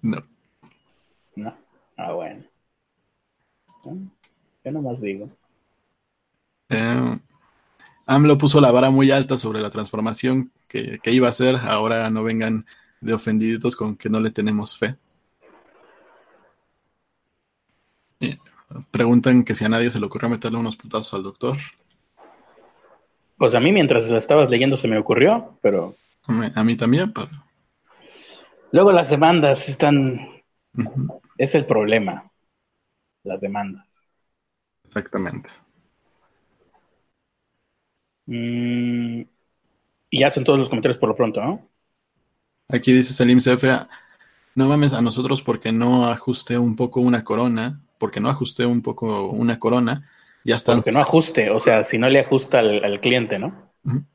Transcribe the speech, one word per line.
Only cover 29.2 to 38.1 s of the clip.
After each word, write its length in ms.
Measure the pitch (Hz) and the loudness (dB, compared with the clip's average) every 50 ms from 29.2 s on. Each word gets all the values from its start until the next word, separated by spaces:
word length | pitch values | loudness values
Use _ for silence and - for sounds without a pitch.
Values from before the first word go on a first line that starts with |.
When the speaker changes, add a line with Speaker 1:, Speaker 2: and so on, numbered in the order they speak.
| 156 160 175 170 147 143 135 135 - - | 4 4 4 4 4 4 2 2 -2 -10
Speaker 2:
están, 500 | 139 - - 147 143 143 135 131 127 117 - - - - _ _ _ _ _ _ _ 131 | -4 0 2 4 4 4 2 0 -2 -6 -10 -16 -20 -20 _ _ _ _ _ _ _ -6
Speaker 1:
Ujú. 440 | 117 110 - 135 131 - - - _ _ _ _ | -6 -6 -4 -6 -6 -6 -8 -14 _ _ _ _
Speaker 2:
es 180 | 135 135 - | -4 0 0
el 100 | 160 139 | 0 0
problema, 680 | - 117 107 107 104 110 113 104 95 85 - - _ _ _ _ _ _ _ _ _ _ _ _ _ _ _ _ _ _ _ _ | 0 -2 -2 0 2 0 0 0 -2 -8 -10 -16 _ _ _ _ _ _ _ _ _ _ _ _ _ _ _ _ _ _ _ _
las 160 | 98 95 95 | -10 -10 -8
demandas. 680 | 98 98 101 104 101 98 92 - _ _ _ _ _ _ _ _ _ _ _ _ _ _ _ _ _ _ _ _ _ | -8 -6 -6 -6 -8 -8 -10 -16 _ _ _ _ _ _ _ _ _ _ _ _ _ _ _ _ _ _ _ _ _
Speaker 1:
Exactamente. 640 | _ _ 107 98 - - 101 95 87 - - - - - _ _ _ _ _ _ _ _ _ _ _ _ _ _ _ _ _ _ _ _ _ _ _ _ _ _ _ _ _ _ _ _ _ _ _ _ _ _ _ _ _ _ _ _ _ _ _ _ _ _ _ | _ _ -10 -10 -8 -8 -8 -8 -6 -10 -12 -16 -18 -20 _ _ _ _ _ _ _ _ _ _ _ _ _ _ _ _ _ _ _ _ _ _ _ _ _ _ _ _ _ _ _ _ _ _ _ _ _ _ _ _ _ _ _ _ _ _ _ _ _ _ _